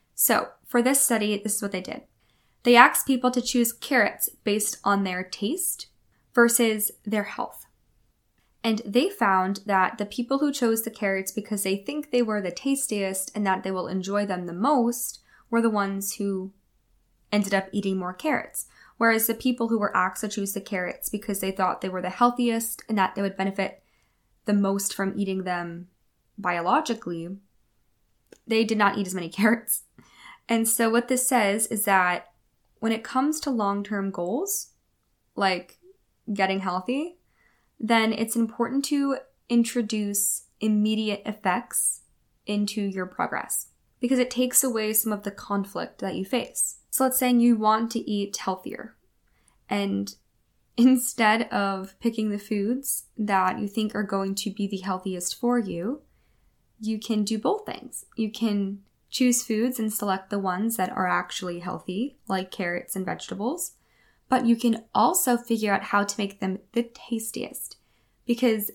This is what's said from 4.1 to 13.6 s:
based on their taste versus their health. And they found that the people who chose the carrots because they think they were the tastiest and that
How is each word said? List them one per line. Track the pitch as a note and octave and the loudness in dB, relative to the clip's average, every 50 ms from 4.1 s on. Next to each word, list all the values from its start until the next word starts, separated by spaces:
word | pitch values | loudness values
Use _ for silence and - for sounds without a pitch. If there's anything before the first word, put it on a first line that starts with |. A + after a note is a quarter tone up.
| - - - - - _ - | 0 -4 -6 -6 -6 _ -2
based | G#3+ G3+ G#3+ G#3 - - - - | -2 -2 0 -2 -4 -6 -2 0
on | G#3 G3+ G3 G3 | 0 2 2 0
their | F#3 F3+ F3+ F#3 | -2 -4 -6 -8
taste | - - - G3+ A3 D#4+ G4 - - - - - - _ _ _ _ _ _ _ _ - | -8 -8 -4 -4 -2 -2 -2 -4 -6 -6 -8 -12 -18 _ _ _ _ _ _ _ _ 4
versus | A#3+ A#3 A#3 A#3 - A#3+ A3 A3 G#3 G#3 - - _ - | 6 6 6 6 4 2 2 2 0 -2 -4 -6 _ -8
their | G3+ G#3+ G#3 G3+ | -4 -2 -2 -2
health. | - - - - - - - - - _ _ _ _ _ _ _ _ _ _ _ _ _ _ _ _ _ _ - | -2 -4 -6 -8 -8 -10 -16 -20 -20 _ _ _ _ _ _ _ _ _ _ _ _ _ _ _ _ _ _ -2
And | A3+ G#3+ G3+ - | 0 0 0 0
they | G3+ G3+ B3 D#4 G4 | 0 2 2 2 2
found | - - A3+ G3 F#3+ F#3 F#3 F#3+ G3 - - | 2 0 2 4 4 4 2 2 -2 -4 -2
that | G#3 G3 F#3+ F#3 - - - | 2 2 4 4 2 0 -4
the | G3+ | -8
people | G3+ - - A#3+ - C4+ C#4 | -6 -4 -4 -2 0 0 2
who | D4 C#4+ | 2 0
chose | C#4 - B3 A3+ A3+ A3 | 0 2 2 2 2 0
the | - A3+ | -2 -6
carrots | A3 - G#3+ G3 G3 F#3+ F#3+ - | -6 -2 -2 0 0 0 -2 -4
because | - G#3+ G3+ - G#3+ G3 | -6 -6 -6 -4 -4 -2
they | - F#3+ G3 | -2 -2 -2
think | G3 G3 - D4 D4+ C#4+ - | -2 -4 -6 -6 -6 -4 0
they | - B3 | 0 0
were | A#3+ G#3+ G#3+ G#3 | 2 2 0 -2
the | F#3 F3 | -2 -4
tastiest | E3+ - - C4+ C#4 C4+ - - G#3+ G3+ G3 F#3+ F#3+ - - - - | -6 -4 -2 0 0 0 -2 -2 -2 -2 -2 -2 -2 -4 -6 -6 -4
and | G#3 G3+ | -2 0
that | F#3+ F#3 F#3+ | 0 0 0